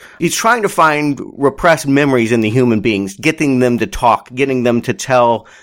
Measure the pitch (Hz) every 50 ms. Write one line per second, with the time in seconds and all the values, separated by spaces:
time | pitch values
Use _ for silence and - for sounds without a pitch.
0 | - - - - 165 - - - - 226 247 233 202 180 - 180 160 156 147 147
1 | 151 147 135 - - - - - 139 135 135 - - 170 156 139 - 139 135 143
2 | 147 139 131 120 113 110 120 117 110 107 117 131 123 120 110 107 98 117 104 98
3 | 98 95 - - 113 160 156 156 156 139 131 123 127 123 120 107 110 98 - -
4 | 123 117 104 - - - 123 127 139 135 131 127 120 120 117 120 - 127 104 -
5 | - - 131 123 120 117 113 110 - - - -